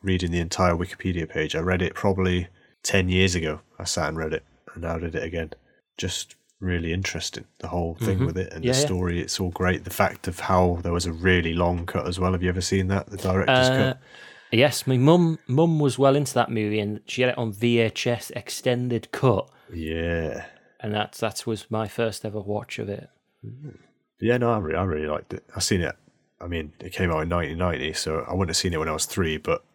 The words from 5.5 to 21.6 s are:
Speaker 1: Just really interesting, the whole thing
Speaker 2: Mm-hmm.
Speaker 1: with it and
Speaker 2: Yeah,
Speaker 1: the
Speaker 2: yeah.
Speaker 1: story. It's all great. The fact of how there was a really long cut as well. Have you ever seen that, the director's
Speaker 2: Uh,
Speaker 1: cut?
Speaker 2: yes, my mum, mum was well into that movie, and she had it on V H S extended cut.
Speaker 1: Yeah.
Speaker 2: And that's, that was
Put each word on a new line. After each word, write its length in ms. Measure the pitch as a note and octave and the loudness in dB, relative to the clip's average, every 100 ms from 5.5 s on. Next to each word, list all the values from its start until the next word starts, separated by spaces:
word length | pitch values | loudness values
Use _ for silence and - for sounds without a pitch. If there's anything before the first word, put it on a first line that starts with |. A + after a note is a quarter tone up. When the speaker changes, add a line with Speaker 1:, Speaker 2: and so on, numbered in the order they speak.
| - _ _ _ - | -10 _ _ _ -8
Speaker 1:
Just 380 | F#2 - - _ _ _ | -6 -6 -10 _ _ _
really 320 | F#2 F2 E2+ | -4 -2 -2
interesting, 520 | F2+ F#2+ E2 - - - - | -2 -4 -6 -8 -10 -14 -14
the 100 | F2+ | -8
whole 260 | F2 E2 E2 | -4 -4 -4
thing 220 | A2 F#2+ | -2 0
Speaker 2:
Mm-hmm. 80 | F2+ | 0
Speaker 1:
with 120 | E2 | -2
it 140 | F2+ | -6
and 100 | E2 | -4
Speaker 2:
Yeah, 100 | G2 | 0
Speaker 1:
the 40 | C3 | 2
Speaker 2:
yeah. 60 | D3 | 2
Speaker 1:
story. 340 | F#2 F2+ F2 | 0 0 -2
It's 180 | - - | -2 -2
all 100 | F2+ | -4
great. 340 | - F2+ F2+ - | 0 0 0 -2
The 40 | |
fact 380 | - F#2+ - - | 0 0 0 -8
of 140 | F2 | -6
how 380 | - F#2 F2+ F2 | 2 4 4 2
there 80 | E2+ | 0
was 120 | F2 F2 | -2 -2
a 60 | |
really 400 | E2 F#2 F2+ E2 | 0 4 4 2
long 320 | E2 F2 F2+ F2 | 2 2 0 -2
cut 200 | G2 - | -4 -4
as 120 | F2+ | 0
well. 140 | F#2 | 0
Have 100 | F2+ | 2
you 60 | F2+ | 0
ever 120 | F#2 | -2
seen 260 | F2+ F#2+ F#2 | 0 0 2
that, 200 | G2 - | 0 -2
the 80 | G2 | -4
director's 520 | G2 F#2+ - C3 B2+ | 0 2 4 4 4
Speaker 2:
Uh, 80 | C3 C3 | 4 2
Speaker 1:
cut? 60 | B2+ - - - - - | -2 -10 -20 -20 -20 0
Speaker 2:
yes, 340 | A2+ C#3+ A#2+ - | 4 4 4 0
my 120 | B2+ | 4
mum, 420 | C3+ F3 E3 D#3+ - | 8 8 6 0 0
mum 320 | B2+ E3+ D#3 | 4 4 4
was 180 | C#3+ A#2+ | 2 4
well 180 | C#3 C#3 | 4 4
into 180 | C#3 B2 | 2 0
that 160 | A#2 | 0
movie, 280 | A2+ G#2+ G#2+ | 0 0 0
and 200 | G#2 G#2+ - | -2 -4 -6
she 160 | - | 0
had 100 | B2+ | 0
it 60 | B2 | 0
on 160 | A2+ | -4
V 260 | G2+ A#2+ A#2 | 0 4 4
H 260 | A2+ - B2 | 4 0 -2
S 240 | A#2 - - | -2 -4 -10
extended 760 | - - B2+ B2 B2 A#2 - | -10 -4 0 0 0 -2 -4
cut. 380 | - C3 G2+ - _ - | 2 4 4 0 _ -14
Speaker 1:
Yeah. 720 | E2+ D#2 E2 E2+ E2+ D#2+ - - - _ - | -8 -4 -2 0 0 -2 -6 -10 -18 _ -10
Speaker 2:
And 120 | A2 | -4
that's, 260 | G#2 G#2 - | -2 -4 -4
that 260 | A2 - - | -6 -4 -6
was 220 | G#2+ | -6